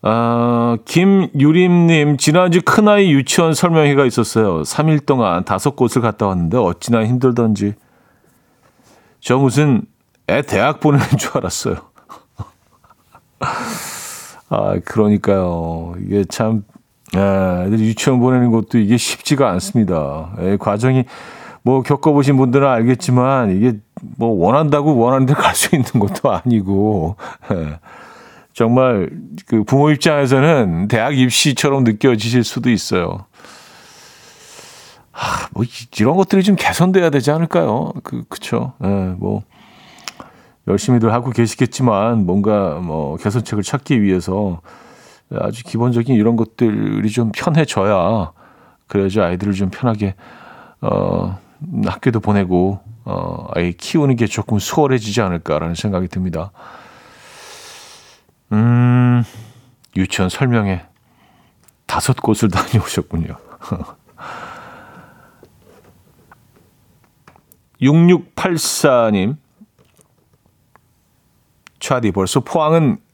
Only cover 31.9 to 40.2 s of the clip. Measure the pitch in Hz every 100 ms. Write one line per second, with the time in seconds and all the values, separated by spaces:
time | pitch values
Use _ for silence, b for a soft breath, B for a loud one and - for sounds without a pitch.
31.9 | 107 135 117 113 123 113 - 120 110 -
32.9 | 95 85 92 - B B B B B B
33.9 | B B B B B B B B B B
34.9 | B B - - - - - 120 - 117
35.9 | - 107 170 190 196 190 190 - - 180
36.9 | 185 170 143 139 156 165 175 160 110 156
37.9 | - - 120 - - - 117 127 - 95
38.9 | 101 92 92 92 104 104 B B B B
39.9 | B B B